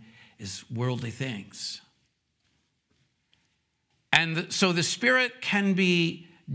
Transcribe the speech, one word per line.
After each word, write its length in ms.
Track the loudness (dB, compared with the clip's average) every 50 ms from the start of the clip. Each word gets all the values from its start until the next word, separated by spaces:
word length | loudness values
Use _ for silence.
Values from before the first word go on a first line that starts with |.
| -20 -20 -20 -20 -20 -20 _ -14
is 320 | -12 -12 -12 -12 -12 -8
worldly 400 | -6 -4 -2 -2 -2 -4 -6 -8
things. 680 | -8 -8 -8 -8 -8 -10 -12 -14 -14 -12 -10 -10 -10 -12 -16 _ _ _ _ _ _ _ _ _ _ _ _ _ _ _ _ _ _ _ _ _ _ _ _ _ _ _ _ _ _ _ _ _ _ _ _ _ _ _ _ _ _ _ _ 2
And 240 | 2 4 4 2 -2
th-, 160 | -4 -4 -2
so 220 | 0 2 2 4 4
the 80 | 2
Spirit 580 | 0 0 -2 0 2 2 2 2 2 -2 -4 -8
can 320 | -6 -2 0 0 2 2
be 560 | 2 4 4 4 4 4 2 0 -2 -6 -12 -20 -20 -18 _ -8